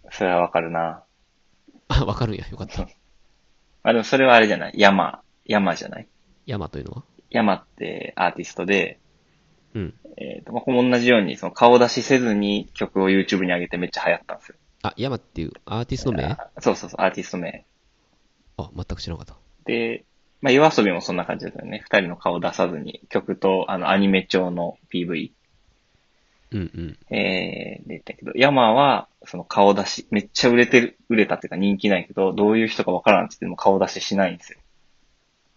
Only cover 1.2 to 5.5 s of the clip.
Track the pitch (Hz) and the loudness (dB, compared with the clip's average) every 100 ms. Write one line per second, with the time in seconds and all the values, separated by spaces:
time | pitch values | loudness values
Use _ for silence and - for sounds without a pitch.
1.2 | _ _ _ _ _ _ - - 98 104 | _ _ _ _ _ _ -2 0 0 -2
2.2 | 117 104 - - - - - _ _ _ | -4 -6 -10 -14 -12 -10 -10 _ _ _
3.2 | _ _ _ _ _ _ - 117 107 135 | _ _ _ _ _ _ 0 0 2 4
4.2 | 131 120 107 95 85 - 101 98 82 - | 6 8 6 2 -4 4 6 6 0 -6
5.2 | _ _ - | _ _ -2